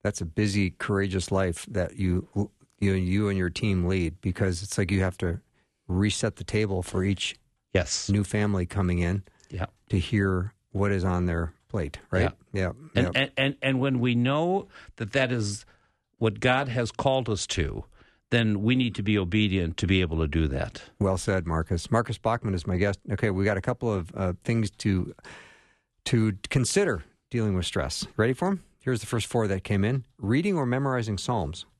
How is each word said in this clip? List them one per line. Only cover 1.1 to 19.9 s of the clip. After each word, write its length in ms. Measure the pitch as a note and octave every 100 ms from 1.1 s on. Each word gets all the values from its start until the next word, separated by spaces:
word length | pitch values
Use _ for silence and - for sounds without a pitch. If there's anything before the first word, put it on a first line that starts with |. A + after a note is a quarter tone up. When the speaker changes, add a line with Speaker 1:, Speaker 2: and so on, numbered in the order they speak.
| F#2+ -
Speaker 1:
life 340 | F#2+ F#2 E2+ -
that 240 | G#2+ F2+ -
you, 300 | F#2 F2+ - G2+ G#2 _ _ _
you, 140 | G2
you 360 | F#2+ F2+ G2 G#2
and 80 | G2
your 120 | F2+
team 360 | - A2 F#2
lead, 360 | F2 F#2+ E2 E2
because 400 | G2 - F#2+ E2+
it's 160 | G2+ -
like 140 | F2+
you 100 | G2
have 160 | F#2 -
to 200 | F2 E2+ _ _ _ _ -
reset 480 | F#2 G#2 - A2+
the 80 | -
table 400 | - G#2+ G#2+ F#2+
for 200 | - F#2+
each 320 | G2 F#2+ - - _ _ _
Speaker 2:
Yes. 360 | F#2 - - -
Speaker 1:
new 140 | G2+
family 420 | G2 G#2+ G#2 G2
coming 340 | F2+ G2+ F2+ F2
in 240 | F2 G2 - _ _
Speaker 2:
Yeah. 160 | F2+ - _ _
Speaker 1:
to 80 | G2
hear 540 | - G#2 G2 F#2 F#2+ _ _
what 200 | F#2+ G2+
is 120 | G2
on 220 | F#2 F2+
their 280 | F2 E2 E2 - _
plate, 300 | G#2 C#2+ - -
right? 200 | F#2 A2+ - _
Speaker 2:
Yeah. 80 | G2+
Speaker 1:
Yeah. 100 | F2+ A#2+ D#3
Speaker 2:
And, 100 | - F3+
Speaker 1:
Yeah. 60 | C3+
Speaker 2:
and, 100 | C3+ -
and, 180 | C3+ C#3
and 180 | C3 C3
when 200 | C#3 B2
we 140 | B2
know 520 | A#2+ B2 D3 E3+ G3 - - - -
that 160 | G#2+
that 180 | C#3 C3
is 340 | B2 G2+ G2+ - _ _ _ _ _
what 220 | A2+ G#2+
God 280 | B2+ C3 C#3
has 220 | A#2+ A#2
called 380 | - C#3 C3 A#2
us 180 | G2+ -
to, 380 | - C#2 - - - - _ _
then 300 | A#2+ A2 G#2
we 140 | G#2+
need 200 | B2+ A#2+
to 80 | A2
be 140 | G#2 G#2
obedient 600 | F2+ G#2+ G#2+ F#2+ E2 -
to 100 |
be 140 | F2